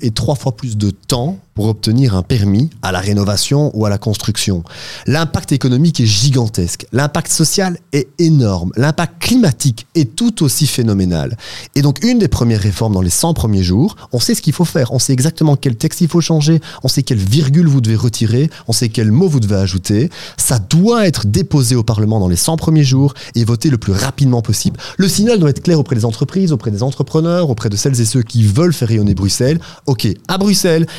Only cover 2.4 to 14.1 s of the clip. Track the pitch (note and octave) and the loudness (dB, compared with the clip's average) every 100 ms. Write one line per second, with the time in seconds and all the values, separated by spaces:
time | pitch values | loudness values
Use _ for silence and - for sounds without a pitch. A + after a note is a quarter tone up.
2.4 | G2+ G2 D#3 - - F2+ F#2+ G#2 G2+ G2+ | 2 2 0 -4 -6 -4 -2 0 0 -2
3.4 | - C#3 D3+ G#2+ G#2+ G2+ - G#2 - G#2+ | 0 0 0 0 -2 -2 -2 -4 -4 -4
4.4 | - F#2 E2 - - - - C#3 E3 G3+ | -2 -2 -4 -14 -16 -10 -4 -2 0 -4
5.4 | - C#3 C3+ B2 E3 - A2+ G2+ C3+ C3+ | -2 -2 0 2 2 2 2 2 2 2
6.4 | A2+ - F2 - - A#2 D3 E3+ - - | 0 -2 -4 -4 -6 -2 -2 -2 -4 0
7.4 | E3 - F#3 E3+ - C#3+ - - E3+ D3+ | 0 0 -2 -4 -6 -4 -4 0 2 4
8.4 | A2+ F#2 F#2 - C#3 D#3+ E3+ - - B3 | 2 0 -2 -2 -2 0 -4 -4 0 2
9.4 | G#3 A#2 C#3 A2 - - B2+ - A#3+ A3+ | 2 2 -2 -4 -4 -2 -2 0 -2 0
10.4 | D3 - D3 - A2+ G2 F#2 E2+ C#2 A2+ | -2 0 -2 0 0 2 0 0 -4 -8
11.4 | - - - - C#3+ C#3+ A3 B3 F3 - | -12 -18 -6 -2 0 0 0 2 2 0
12.4 | A#2+ A2 G2+ F#2 A2+ G2 F2+ - E3 E3 | 0 2 0 0 -2 0 0 0 -2 0
13.4 | A2+ G2+ F2+ F#2 F3+ - - | 0 0 2 2 0 -2 -8